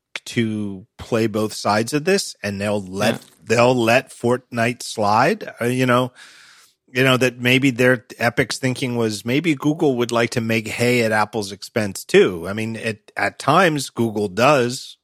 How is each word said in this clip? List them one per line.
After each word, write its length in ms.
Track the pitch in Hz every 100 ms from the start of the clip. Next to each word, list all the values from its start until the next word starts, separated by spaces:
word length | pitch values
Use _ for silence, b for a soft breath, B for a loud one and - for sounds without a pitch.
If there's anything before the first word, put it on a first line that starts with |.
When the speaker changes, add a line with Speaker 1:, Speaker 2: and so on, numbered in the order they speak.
| _ - -
Speaker 1:
to 600 | 123 110 107 101 95 104 -
play 300 | - 113 113
both 260 | 107 107
sides 400 | - 107 107 113
of 100 | 147
this, 320 | 160 196 - -
and 160 | 104 98
they'll 220 | 104 104
let, 320 | 92 95 107
Speaker 2:
Yeah. 140 | - - _
Speaker 1:
they'll 320 | - 117 120 127
let 340 | 113 123 -
Fortnite 760 | - 120 123 - 120 117 120
slide," 680 | - - 101 107 143 220 - -
uh, 40 | 120
you 200 | 127 127
know, 260 | 123 127 - b b b b b b _
you 120 | 127
know, 140 | 131 127
that 220 | 127 120
maybe 320 | 123 131 139
their, 340 | 120 127 127 - -
Epic's 400 | 117 - 127 -
thinking 380 | 131 123 127 120
was, 280 | 113 104
"Maybe 300 | 117 139 170
Google 420 | 139 151 151 151 120
would 160 | 120
like 200 | 117 117
to 100 | 123
make 260 | 113 113 110
hay 360 | 101 120 123
at 80 | 113
Apple's 400 | 107 104 117 98
expense 520 | 101 - 120 104 92
too." 440 | - 190 156 87 87
I 60 |
mean, 220 | 104 110 110
it, 360 | 117 104 _ -
at 220 | 101 -
times 520 | - 160 185 151 -
Google 380 | - 117 107 104
does, 680 | 90 127 147 120 131 - -